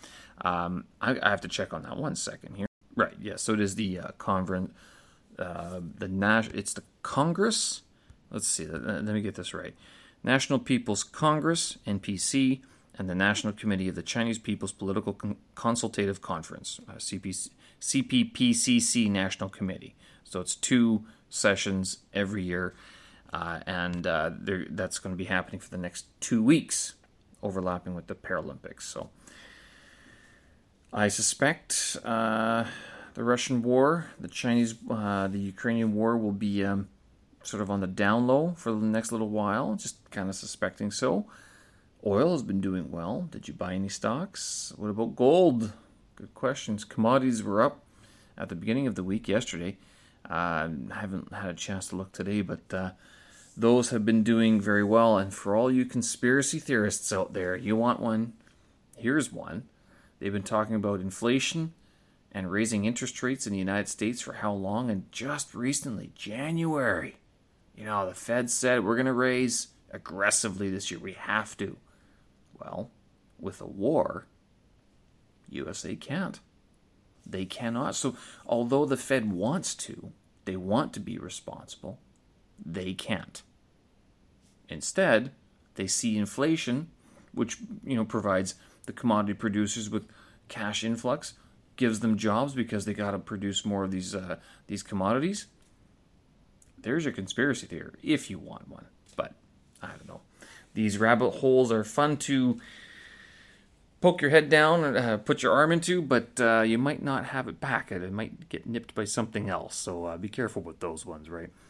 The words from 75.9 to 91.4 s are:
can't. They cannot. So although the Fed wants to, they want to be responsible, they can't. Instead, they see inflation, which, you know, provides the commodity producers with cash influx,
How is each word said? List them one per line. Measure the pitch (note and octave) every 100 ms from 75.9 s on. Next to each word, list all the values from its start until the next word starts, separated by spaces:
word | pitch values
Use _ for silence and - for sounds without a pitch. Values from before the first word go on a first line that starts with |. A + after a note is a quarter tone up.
| -
can't. | - D#3+ F#3 - - _ _ _ _ _ _ _ -
They | F#2 F#2
cannot. | - A#2 A#2+ C#3+ -
So | C3 - - - -
although | A#2 A#2+ C#3 D3
the | B2
Fed | - C3+ G#2+
wants | F2 A2 F3 - -
to, | - - F#2+ - _ _ -
they | F#2
want | F#2 A#2 -
to | -
be | F#2+ F2
responsible, | E2+ - - - - - F2+ - _ _ _ _ _ -
they | E2 F2+ F#2
can't. | F#2+ - G2+ - - - _ _ _ _ _ _ _ _ _ _ _ -
Instead, | D#2+ - - F3+ A2 C#3 - _ _ _ -
they | F#2+
see | - A#2 G#2+
inflation, | G2+ - D3 D#3+ - C#3 E3 - _ - -
which, | - A#2 - - -
you | - A#2+
know, | A2
provides | A2+ G2+ F#2+ F#2+ - - - -
the |
commodity | - A#2+ G#2+ G2+
producers | G2 A2+ G#2 G2+ A2+ G#2+
with | G#2+ - - - - -
cash | - G#2 G#2
influx, | A2+ A#2 B2 D3+ - -